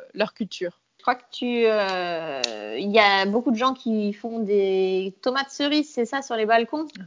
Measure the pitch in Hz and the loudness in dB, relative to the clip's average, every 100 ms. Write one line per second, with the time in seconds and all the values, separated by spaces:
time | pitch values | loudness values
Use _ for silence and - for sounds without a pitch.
0 | - - 208 - 202 - 175 - _ _ | -10 -4 -4 -4 -10 -6 -8 -8 _ _
1 | - 240 _ - 247 240 226 214 196 185 | -4 -4 _ -6 -2 2 2 2 0 -2
2 | 175 170 160 135 120 107 107 110 202 220 | -4 -4 -6 -4 -4 -4 -6 -4 2 4
3 | 202 196 196 220 240 220 262 262 233 220 | 6 4 2 0 0 2 0 0 -2 0
4 | 208 202 233 226 202 202 190 190 185 185 | 0 -4 -8 -4 0 2 2 2 2 0
5 | 190 - 254 262 269 - 285 302 294 - | -4 -4 -4 -2 -4 -4 0 0 0 -4
6 | 233 277 269 233 214 226 233 302 311 - | -4 -4 -4 -2 2 2 2 -4 -6 -12